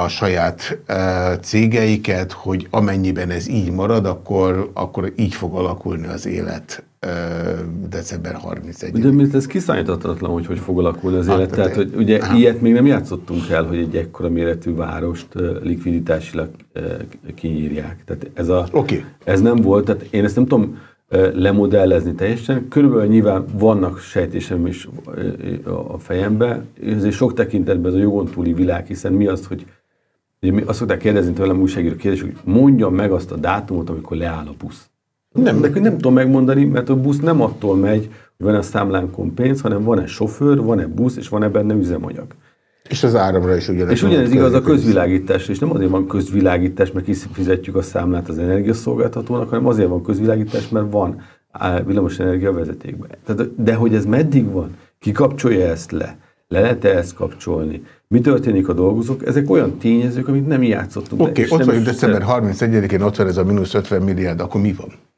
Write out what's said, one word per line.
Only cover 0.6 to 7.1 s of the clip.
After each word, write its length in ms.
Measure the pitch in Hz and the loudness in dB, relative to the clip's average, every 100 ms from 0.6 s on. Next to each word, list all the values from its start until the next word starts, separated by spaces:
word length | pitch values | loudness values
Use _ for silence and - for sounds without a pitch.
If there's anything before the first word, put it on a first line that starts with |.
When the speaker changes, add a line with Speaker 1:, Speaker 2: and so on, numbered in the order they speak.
| - - - | -8 -10 -6
Speaker 1:
ö, 80 | 95 92 92 92 90 | -4 -2 0 -2 -4
cégeiket, 920 | - 107 113 117 110 107 107 92 92 | -2 2 2 2 2 0 0 -4 -4
hogy 340 | - 98 92 - | -8 -6 -6 -2
amennyiben 600 | 110 104 95 95 90 90 | 0 0 0 0 -2 -4
ez 180 | 87 - | -4 -4
így 220 | 120 90 | -2 -2
marad, 340 | 92 101 113 98 | -2 0 0 0
akkor, 640 | 87 - 98 92 92 101 | -4 -4 0 0 0 -4
akkor 400 | - 92 - 95 - | -6 -8 -6 -6 -2
így 180 | 101 | -2
fog 200 | - 87 | -2 -6
alakulni 520 | 92 90 92 - 85 82 | -4 -4 -4 -6 -6 -8
az 200 | 82 - | -8 -8
élet, 560 | 90 85 85 - - - _ | -6 -6 -8 -12 -16 -18 _
ö, 60 | 92 | -8